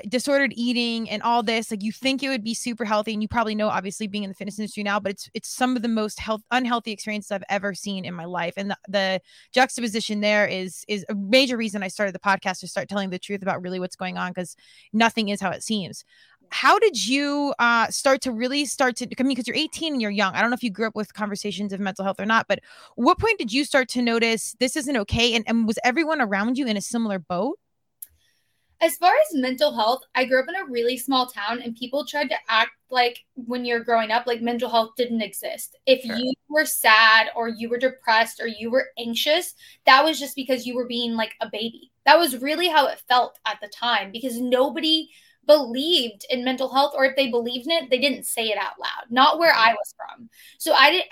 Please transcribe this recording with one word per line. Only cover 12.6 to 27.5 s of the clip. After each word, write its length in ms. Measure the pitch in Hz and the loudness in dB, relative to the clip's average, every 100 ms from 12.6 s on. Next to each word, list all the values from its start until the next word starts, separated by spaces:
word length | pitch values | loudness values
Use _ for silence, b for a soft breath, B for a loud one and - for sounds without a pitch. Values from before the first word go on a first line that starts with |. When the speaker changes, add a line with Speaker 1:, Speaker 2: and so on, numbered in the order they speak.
| 180 | -6
Speaker 1:
start 220 | 196 139 | -8 -4
telling 200 | 202 190 | -4 -4
the 80 | 180 | -6
truth 240 | - 196 | -8 -6
about 220 | 190 180 | -4 -4
really 160 | 180 185 | -4 -6
what's 160 | 180 - | -6 -6
going 240 | 185 180 | -8 -6
on, 120 | 180 180 | -6 -6
'cause 200 | 175 - b b b | -10 -12 b b b
nothing 360 | 214 226 226 202 | 2 2 2 -2
is 120 | 202 | -2
how 80 | 190 | -4
it 140 | - | -6
seems. 420 | - 214 151 131 - b b b _ | -4 -4 -4 -12 -18 b b b _
How 260 | - 269 392 | 0 4 6
did 300 | 440 240 190 | 4 2 0
you, 480 | 277 285 294 285 - | 0 0 0 -2 0
uh, 300 | 233 233 226 | 2 2 0
start 340 | - 277 269 | 0 2 2
to 100 | 262 | 0
really 340 | 220 247 285 277 | -4 -2 -2 -2
start 300 | - 262 233 | 0 0 0
to, 100 | 247 240 | -8 -2
I 40 | |
mean, 120 | 262 254 | 0 0
'cause 120 | 247 | -4
you're 100 | 262 | -4
eighteen 360 | 311 - 320 | -4 -4 -4
and 80 | 269 | -2
you're 100 | 214 | -2
young. 240 | 202 196 190 | 0 0 2
I 60 | |
don't 100 | 226 | 0
know 40 | 247 | 0
if 60 | |
you 80 | 247 | -4
grew 160 | 185 226 | -4 -4
up 100 | 220 | -4
with 200 | 202 - | -8 -6
conversations 580 | 208 202 208 131 190 | -6 -6 -8 -6 -6
of 60 | 196 | -4
mental 260 | 196 - 190 | -6 -4 -4
health 140 | 190 | -4
or 60 | 202 | 0
not, 200 | 226 - | 0 2
but 120 | 190 B B B | -4 B B B
what 240 | - 254 359 | 0 2 4
point 220 | 440 415 | 2 0
did 120 | 240 | -2
you 140 | 254 285 | -2 2
start 240 | 285 254 | 2 0
to 140 | 247 | 0
notice 520 | 240 226 226 226 - - | 0 2 2 0 -4 -2
this 160 | 254 320 | -2 -2
isn't 200 | 254 254 | -2 -2
okay? 380 | 196 - 233 | 0 2 2
And, 100 | 233 - | 2 0
and 180 | 233 220 | 0 0
was 140 | 220 | 0
everyone 380 | 247 262 311 311 | 0 0 0 0
around 380 | 208 196 220 262 | 0 0 0 -2
you 80 | 254 | -2
in 100 | 208 | -2
a 40 | |
similar 360 | - 233 220 190 | -4 -4 -2 -4
boat? 400 | 156 175 240 | -4 -2 -2